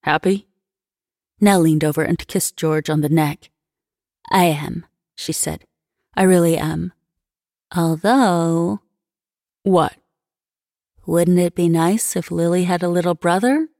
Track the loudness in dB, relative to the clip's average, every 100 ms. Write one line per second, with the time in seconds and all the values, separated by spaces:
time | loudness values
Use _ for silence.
0 | -2 -2 0 -4 -6 _ _ _ _ _
1 | _ _ _ _ 2 4 4 2 0 -2
2 | -2 -4 -4 -6 -6 -4 -4 -2 -2 -2
3 | 0 0 0 -4 _ _ _ _ _ _
4 | _ _ -2 2 2 0 -6 -10 -14 _
5 | _ -14 -8 -6 -6 -8 _ _ _ _
6 | _ 0 4 4 2 0 -2 -6 -8 _
7 | _ _ _ _ _ _ _ -2 -2 0
8 | 2 2 2 2 0 0 -2 -6 _ _
9 | _ _ _ _ _ _ 0 2 2 -6
10 | _ _ _ _ _ _ _ _ _ _
11 | -4 0 2 2 0 0 0 2 2 0
12 | -2 -6 -6 -2 0 0 0 -2 -2 0
13 | -2 -2 0 0 0 0 -4